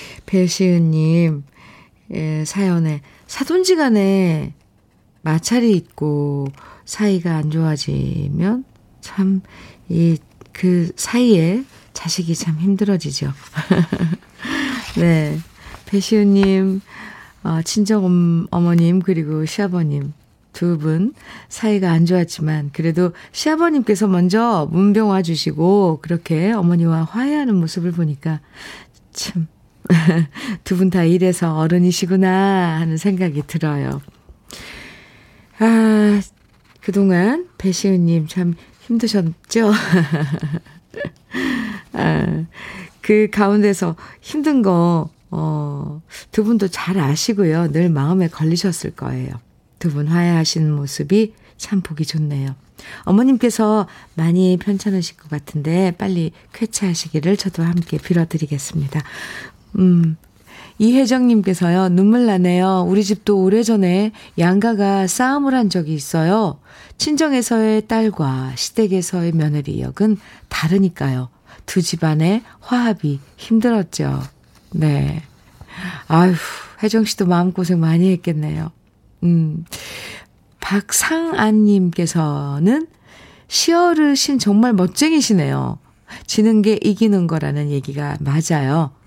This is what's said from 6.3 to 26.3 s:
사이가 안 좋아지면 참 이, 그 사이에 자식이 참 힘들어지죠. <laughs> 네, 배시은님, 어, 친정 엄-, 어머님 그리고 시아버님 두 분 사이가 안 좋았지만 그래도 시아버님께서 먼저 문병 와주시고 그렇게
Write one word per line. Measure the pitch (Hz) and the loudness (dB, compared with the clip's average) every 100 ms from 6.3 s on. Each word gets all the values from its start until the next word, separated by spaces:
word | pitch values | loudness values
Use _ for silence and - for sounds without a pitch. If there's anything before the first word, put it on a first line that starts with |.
| 143 139 139 - - | -4 -6 -10 -20 -20
사이가 | - - 208 185 170 156 | -12 -2 0 0 0 -2
안 | 151 | -2
좋아지면 | 160 160 147 143 139 131 135 143 156 190 247 - _ _ _ | 0 0 -2 -4 -4 -2 -4 -4 -2 -2 -2 -6 _ _ _
참 | - - 190 190 - - - - - | -10 -2 0 0 -4 -20 -20 -18 -4
이, | 170 170 160 _ - - | 0 2 0 _ -20 -20
그 | - 180 180 170 - | -4 0 2 0 -6
사이에 | - 240 247 180 165 226 269 - _ | -4 2 4 6 4 0 -6 -18 _
자식이 | - 165 - 165 165 | -12 -8 -4 -4 -2
참 | 165 156 | -2 -2
힘들어지죠. | 190 196 208 185 147 139 139 139 - 160 - 185 165 - 170 | 0 0 2 0 -2 -6 -6 -8 -12 -8 0 0 0 -2 -2
<laughs> | - _ - 233 311 269 240 - 165 | -4 _ -14 -8 -6 -6 -8 -8 0
네, | 170 160 151 156 - - - - - | 2 2 0 -6 -10 -20 -20 -18 -4
배시은님, | 196 - 214 202 196 196 190 190 190 - - - - - _ | -2 2 2 4 4 4 2 0 -4 -8 -20 -20 -20 -20 _
어, | 160 160 | -4 -4
친정 | 165 214 202 214 | -2 -2 0 2
엄-, | 185 180 170 170 - | 2 2 2 0 -2
어머님 | 175 175 170 170 185 | 0 2 4 4 2
그리고 | 180 165 151 156 160 | 0 -2 -2 -4 -4
시아버님 | - 202 175 151 143 143 - _ _ _ | -4 -4 -2 -2 -4 -6 -12 _ _ _
두 | - 175 165 | -4 -2 -2
분 | 156 160 220 - - - - | -2 0 -2 -4 -20 -20 -18
사이가 | - 214 208 180 | -4 0 0 2
안 | 165 170 | 2 4
좋았지만 | 180 170 - 156 151 143 | 2 0 -4 -4 -4 -6
그래도 | 151 165 165 180 - - | -4 -2 0 -2 -2 -16
시아버님께서 | - 302 320 339 294 214 196 208 | -6 -2 0 2 0 0 2 2
먼저 | 180 175 214 233 185 147 | 2 2 2 2 0 0
문병 | 170 202 208 214 | 2 4 4 2
와주시고 | 190 170 156 - 147 175 202 180 151 | 0 0 -2 -4 0 2 4 2 0
그렇게 | 160 170 - | -4 -4 -2